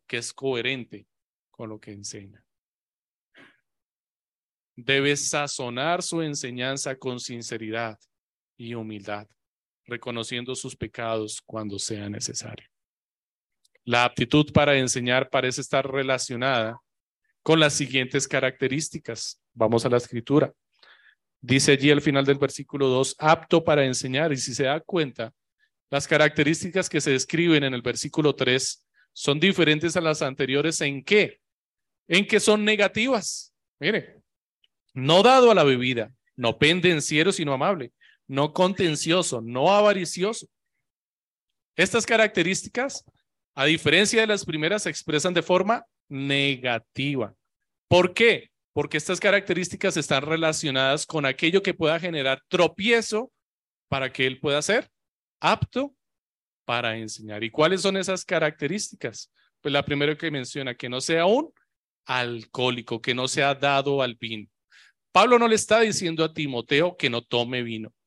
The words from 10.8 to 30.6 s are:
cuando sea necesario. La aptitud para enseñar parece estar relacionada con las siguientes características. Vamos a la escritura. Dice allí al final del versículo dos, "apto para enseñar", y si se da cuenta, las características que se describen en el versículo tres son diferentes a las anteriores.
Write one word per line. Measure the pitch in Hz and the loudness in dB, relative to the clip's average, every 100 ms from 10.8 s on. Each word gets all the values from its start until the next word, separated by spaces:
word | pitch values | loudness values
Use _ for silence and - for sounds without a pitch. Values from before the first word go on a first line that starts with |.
| 113 - 117 113 107 - - | -12 -8 -6 -4 -6 -10 -14
cuando | 110 107 101 | -12 -10 -8
sea | - 107 101 | -8 -8 -8
necesario. | 104 - - 113 110 - _ _ _ _ _ _ _ _ _ _ _ | -8 -8 -10 -12 -16 -20 _ _ _ _ _ _ _ _ _ _ _
La | - 120 120 | -2 2 2
aptitud | - 123 151 147 | 0 2 2 4
para | - 147 139 | 4 4 4
enseñar | 131 127 123 127 131 | 2 -2 0 0 0
parece | 135 127 127 | -2 -2 -4
estar | 135 143 135 | -4 -2 -2
relacionada | 135 135 131 - 123 131 127 110 120 _ _ _ _ _ _ | -4 -2 -2 -4 -4 -2 0 -2 -6 _ _ _ _ _ _
con | - 160 | 2 4
las | 151 | 4
siguientes | 147 139 131 131 143 135 | 2 -2 -2 0 -2 -2
características. | 139 131 127 131 135 160 170 - 113 - - _ | -2 -2 -2 -2 -2 -6 -10 -12 -12 -12 -14 _
Vamos | - 110 117 127 | -2 2 2 2
a | |
la | 123 | 0
escritura. | 123 120 113 143 143 - _ _ _ _ _ _ _ _ | 0 -8 0 2 2 -4 _ _ _ _ _ _ _ _
Dice | 120 131 135 | 0 2 4
allí | 139 139 | 4 6
al | 143 | 4
final | 147 139 135 | 4 2 2
del | 143 | 2
versículo | 135 - 143 143 135 | 0 -4 -10 -2 2
dos, | 127 135 - | 2 0 0
"apto | 156 160 - 170 | 2 2 4 2
para | 165 151 135 | 4 2 2
enseñar", | 127 131 131 160 | -2 -4 -2 -2
y | 135 | -2
si | 120 117 | -6 -4
se | |
da | 135 151 | -2 -2
cuenta, | - 185 147 - 113 _ _ _ _ _ - | -4 -4 -4 -6 -12 _ _ _ _ _ -6
las | 139 143 | -4 2
características | 151 151 - 147 160 190 185 180 | 4 4 4 0 0 -2 -2 -2
que | 160 | -2
se | 151 | 0
describen | 135 - 165 170 156 139 | 0 0 -2 2 2 2
en | |
el | 127 | -4
versículo | 120 120 151 - 151 | -6 -6 -6 0 0
tres | - 127 127 - - _ _ _ | 2 2 0 0 -8 _ _ _
son | - - 147 | -8 -2 2
diferentes | 180 185 156 151 165 165 | 2 4 2 2 0 -2
a | |
las | 165 151 | -2 -2
anteriores. | 143 135 135 139 | -4 -4 -2 0